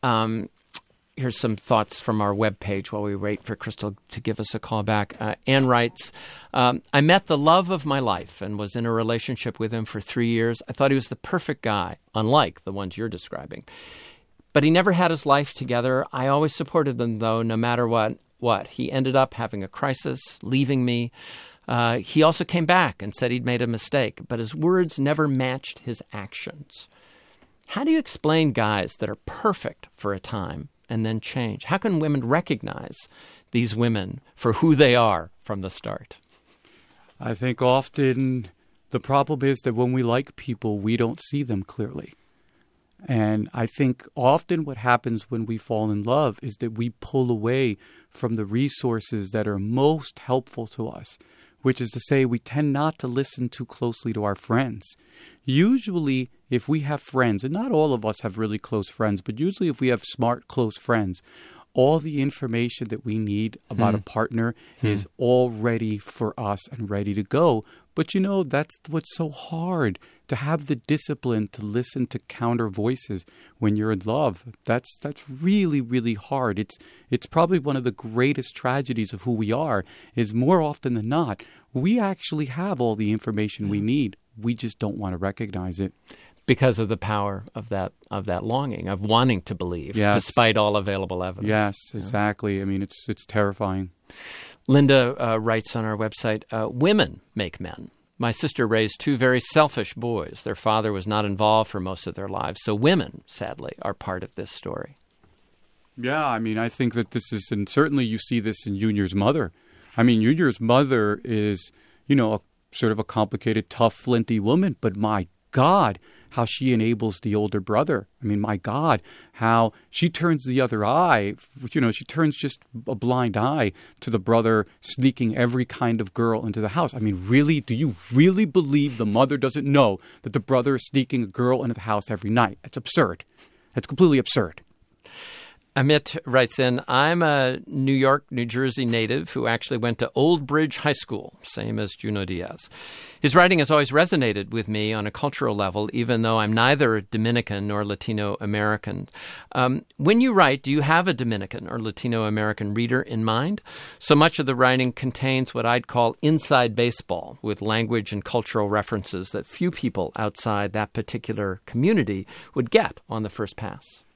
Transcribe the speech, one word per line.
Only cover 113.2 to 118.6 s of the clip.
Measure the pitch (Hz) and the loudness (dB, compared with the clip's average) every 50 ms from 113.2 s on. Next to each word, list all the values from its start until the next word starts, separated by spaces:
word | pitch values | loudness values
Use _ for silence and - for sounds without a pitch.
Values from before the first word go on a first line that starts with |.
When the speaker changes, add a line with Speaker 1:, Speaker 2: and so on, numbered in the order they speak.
| 107 101 - 104 - - 110 113 104 _ | 0 0 0 -4 -2 0 0 0 -2 _
Speaker 2:
tough, | - - 117 113 - | 0 2 2 2 2
flinty | - - - 123 117 113 - 117 110 | 0 -2 0 0 0 2 0 0 0
woman, | 98 107 127 175 190 196 131 _ | 2 2 2 4 2 0 -2 _
but | - 113 92 | -2 -4 -2
my | 104 104 107 107 101 90 82 _ _ _ _ | 0 -2 0 0 -2 -2 -6 _ _ _ _
God, | - 131 127 156 185 202 165 113 98 - _ - _ - _ _ | 0 4 4 6 6 6 4 2 0 -4 _ -20 _ -20 _ _
how | - - 117 | -2 -2 -2
she | 113 - - 127 131 123 | -2 -2 -2 0 2 2
enables | 113 110 113 117 107 110 110 95 - | 2 2 2 0 0 -2 -4 -4 -4
the | - 113 101 | -4 -2 0
older | 104 104 107 101 104 | 0 0 0 -2 -4
brother. | 95 - 107 107 147 160 156 104 98 _ _ _ | -2 0 0 0 2 2 -2 -4 -4 _ _ _
I | - | -4
mean, | 107 104 101 | -2 -2 0
my | 104 107 107 | 0 -2 -2
God, | 98 | -4